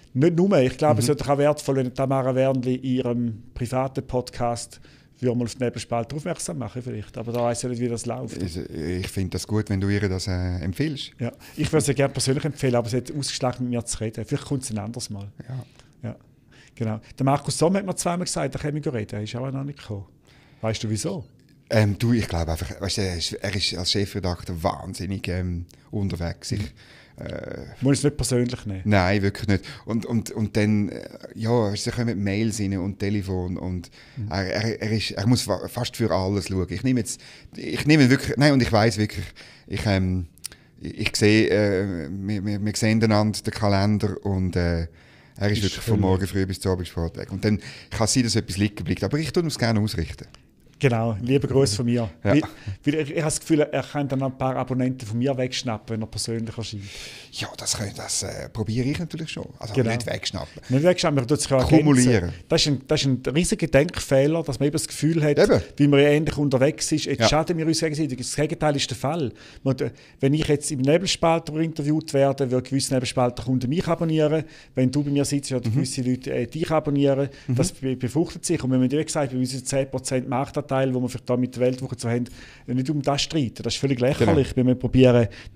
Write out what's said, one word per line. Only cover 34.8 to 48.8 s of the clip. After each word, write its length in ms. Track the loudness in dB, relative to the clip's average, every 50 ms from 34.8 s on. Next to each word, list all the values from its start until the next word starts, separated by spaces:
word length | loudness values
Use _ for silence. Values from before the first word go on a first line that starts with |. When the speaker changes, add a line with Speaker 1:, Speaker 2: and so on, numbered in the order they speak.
| -2
Speaker 2:
er 100 | -2 -2
ist, 200 | -2 -2 -2 -4
er 140 | 0 2
muss 160 | 4 4 4 2
fa-, 240 | 0 -2 -4 -4 -6
fast 280 | -6 -6 -6 -6 -4
für 140 | -2 0 0
alles 380 | 0 0 0 0 0 -2 -2 -2
schauen. 180 | -2 -2 -2 -4
Ich 140 | -4 -4 0
nehme 180 | 0 0 0
jetzt, 180 | 0 -4 -8 -12 -14 -20 -20 -20 -20 -18 -14
ich 300 | -10 -8 -6 -6 0 4
nehme 240 | 6 6 8 8 8
wirklich, 260 | 6 4 2 0 0
nein, 160 | 4 4 6 6
und 100 | 4 4
ich 80 | 4
weiss 280 | 4 4 4 4 4 2
wirklich, 260 | -2 -2 -2 -6 -10 -10 -12 -18 -20 -20 -20 -20 _
ich, 140 | -8 -6 -2 0
ähm, 400 | 2 2 4 2 2 0 -2 -4 -6 -10 -14 -16 -16 -16 -18 -20 _ _ -12
ich, 180 | -10 -10 -6 -4 -4 -4
ich 80 | 0
sehe, 320 | 4 4 6 6 6 6 4
äh, 600 | 4 4 2 2 2 0 0 -2 -4 -6 -6 -8
wir, 340 | -8 -6 -4 -4 -4 -2 -2
wir, 180 | -4 -4 -2 -2
wir 120 | -4 -2
sehen 260 | 0 2 2 4 4 4
einander, 360 | 4 4 4 4 2 0 -2
den 120 | -4 -6 -4
Kalender 600 | 0 2 2 4 4 4 4 2 2 0 -2 -2 -4 -4
und, 280 | -2 0 0 0 0 0
äh, 300 | 0 0 2 0 0 -2 -4 -8 -16 -20 -20 -20 -20 -20 -20 _ -4
er 120 | 0 0
ist 80 | 2 2
Speaker 1:
Ist 60 | 0
Speaker 2:
wirklich 200 | -2 -2 -4 -2
von 80 | 0 2
Speaker 1:
Hölle. 60 | 2 4
Speaker 2:
morgen 240 | 4 2 2 0
früh 200 | 0 0 -2 -2
bis 140 | -2 -2 -2
zum 120 | -2 0 0
Abend 140 | 0 -4 -6
spät 260 | -4 -4 -4 -4 -4 -8
weg. 120 | -10 -8
Und 140 | -6 -2 2
dann 160 | 2 2 2 0 -8 -16 -18 -16 -10
kann 160 | -2 -2 0
sein, 160 | 2 2 2 2
dass 140 | 2 0
etwas 200 | 0 -2 -2 0
liegen 260 | 0 0 0 0 -4